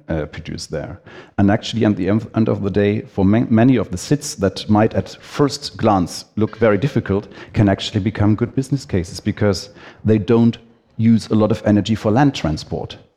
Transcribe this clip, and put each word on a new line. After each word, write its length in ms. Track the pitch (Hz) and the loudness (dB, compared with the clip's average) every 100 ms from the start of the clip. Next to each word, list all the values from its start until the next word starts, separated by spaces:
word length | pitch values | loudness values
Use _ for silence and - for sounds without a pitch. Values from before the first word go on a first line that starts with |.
| - | -8
uh, 160 | 80 | -6
produce 440 | 73 - 80 78 - | -6 -10 -12 -12 -10
there? 300 | 78 71 - - - - - | -10 -10 -16 -20 -20 -10 0
And 140 | 101 | 2
actually, 340 | 107 - 113 | 2 -2 0
at 120 | 107 95 | 0 0
the 120 | 92 | 0
em-, 220 | 107 110 | 0 0
end 140 | 113 113 | -2 0
of 140 | 104 | 0
the 80 | 101 | -2
day, 320 | 95 101 107 | 2 2 0
for 200 | - - | -4 0
ma-, 220 | 95 110 127 | 2 2 2
many 260 | 110 127 123 | 4 4 4
of 140 | 87 | 0
the 80 | 90 | -8
sits 380 | - 147 - - | -2 -4 -4 -4
that 300 | 95 - - | -2 -2 0
might 240 | 104 110 | 2 2
at 160 | 98 - - | 0 -6 -12
first 560 | - - 143 - - 98 | -12 -2 -2 -2 -12 -2
glance 480 | 110 98 82 - - - | 0 2 0 -6 -10 -4
look 200 | 107 - | -4 0
very 220 | 113 101 | 2 2
difficult 500 | 147 120 - 98 - - - | 0 -2 -2 -4 -4 -16 -8
can 160 | - 101 | 2 2
actually 320 | 98 - 107 | 2 -2 -4
become 340 | 101 - 107 | -4 0 0
good 200 | 104 117 | 2 0
business 320 | - 135 139 - | -4 -4 -6 -2
cases, 340 | 95 85 90 | -4 -4 -6
because 480 | - - 104 92 - - - - 107 | -6 0 0 0 -6 -18 -20 -6 2
they 100 | 110 | 2
don't 400 | 95 117 117 - - _ _ - | 4 4 4 0 -10 _ _ 0
use 320 | 113 113 - | 2 2 2
a 60 | |
lot 180 | 110 104 | 2 2
of 100 | 110 107 | 0 2
energy 280 | 104 98 | 2 2
for 160 | 107 110 | -2 0
land 240 | 113 143 | 2 2
transport 640 | 135 78 76 - 78 - - _ | 0 -4 -6 -6 -8 -8 -14 _